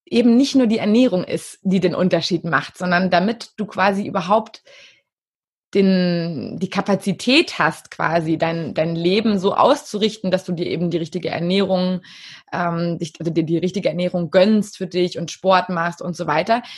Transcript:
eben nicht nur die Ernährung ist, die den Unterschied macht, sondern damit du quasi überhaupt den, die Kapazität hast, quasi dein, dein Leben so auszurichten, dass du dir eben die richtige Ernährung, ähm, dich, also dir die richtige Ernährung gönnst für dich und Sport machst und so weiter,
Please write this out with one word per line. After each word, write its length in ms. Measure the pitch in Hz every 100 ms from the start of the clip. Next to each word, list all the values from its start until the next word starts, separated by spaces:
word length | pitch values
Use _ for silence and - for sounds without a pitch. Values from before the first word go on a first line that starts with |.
eben 320 | - 233 233 233
nicht 180 | 277
nur 120 | 269 233
die 120 | 220
Ernährung 460 | 214 226 254 180
ist, 360 | - - - -
die 180 | 190 190
den 140 | 175
Unterschied 500 | - 185 170 - 165
macht, 320 | 165 139 - -
sondern 320 | 180 175 185
damit 440 | 175 196 226 - -
du 80 |
quasi 420 | 190 - 202 196 -
überhaupt 560 | 190 170 226 220 - _ - - _ _ _ _ _ _ _ _
den, 840 | 202 190 185 180 170 170 143 - -
die 100 | 185
Kapazität 920 | 196 196 190 202 - 247 294 - -
hast, 320 | 160 - -
quasi 460 | - 156 165 160 160
dein, 360 | 165 165 147
dein 220 | - 165 165
Leben 420 | 175 208 214 196
so 160 | 190
auszurichten, 760 | - 180 294 - 208 214 - 185
dass 120 | 180
du 60 | -
dir 160 | 170 175
eben 240 | 160 175
die 60 | 160
richtige 320 | 165 175 -
Ernährung, 720 | - 175 196 190 185 185 180 - - - - _
ähm, 460 | - 175 170 170 170
dich, 140 | 170 -
also 100 | 165
dir 140 | 165
die 140 | 160 165
richtige 300 | 180 196 165
Ernährung 440 | 170 180 180 165
gönnst 460 | 180 202 214 208 -
für 100 | 185
dich 280 | 180 180 -
und 140 | 165
Sport 380 | - 190 180 185
machst 340 | 170 170 -
und 140 | 180 165
so 100 | 156
weiter, 380 | 156 185 240 240